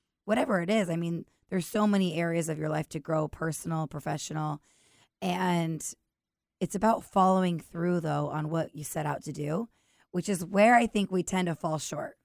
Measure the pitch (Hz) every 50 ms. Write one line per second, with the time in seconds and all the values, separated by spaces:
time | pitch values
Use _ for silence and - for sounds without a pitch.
0 | _ _ _ _ _ - 214 247 - 269 214 180 170 175 214 226 196 170 165 170
1 | 170 170 170 160 - - _ _ _ - 185 190 160 - - 214 214 214 202 196
2 | 190 175 156 165 170 170 165 170 160 160 156 151 156 156 156 156 151 - - 156
3 | - - 160 156 156 - - - 160 165 151 - - 165 165 160 160 - - 151
4 | - - 151 151 - - 160 156 151 151 151 147 _ _ _ _ _ _ _ _
5 | _ _ _ _ - 185 175 180 185 180 175 170 165 160 165 156 - - - -
6 | _ _ _ _ _ _ _ _ _ _ _ - 185 - - 196 208 220 226 -
7 | - - - 196 185 190 190 190 185 180 175 156 - - - 170 170 180 180 175
8 | 160 156 147 147 147 143 139 151 151 151 165 165 156 - - 151 147 - - 156
9 | 151 147 143 - - 151 135 - 147 147 156 190 233 - _ _ _ _ _ _
10 | _ _ - 180 170 202 202 170 175 160 196 196 208 233 240 233 240 220 - 214
11 | 196 - 185 185 170 - 190 185 185 175 160 - - 165 156 151 - - 156 147
12 | - - - _